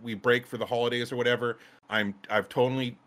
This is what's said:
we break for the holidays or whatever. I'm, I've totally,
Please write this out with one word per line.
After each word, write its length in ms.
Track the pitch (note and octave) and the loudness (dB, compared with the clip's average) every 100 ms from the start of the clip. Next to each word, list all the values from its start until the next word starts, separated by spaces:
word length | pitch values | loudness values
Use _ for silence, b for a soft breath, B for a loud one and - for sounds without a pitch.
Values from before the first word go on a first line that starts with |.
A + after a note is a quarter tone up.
we 140 | A#2 G#2 | -10 -2
break 320 | B2 B2 B2 | 4 4 2
for 100 | A#2 | -6
the 80 | A2 | -4
holidays 460 | A#2+ A#2 A#2+ A#2+ | -2 0 -2 -4
or 60 | B2 | 0
whatever. 420 | A#2+ A#2+ A#2+ A2+ B B - | 2 2 0 -6 B B -4
I'm, 240 | A2 G2+ G2 - | -2 -2 -4 -2
I've 180 | G#2+ G2 | 0 0
totally, 480 | C#3 B2+ C3 B2 B2 | 2 2 0 -4 -8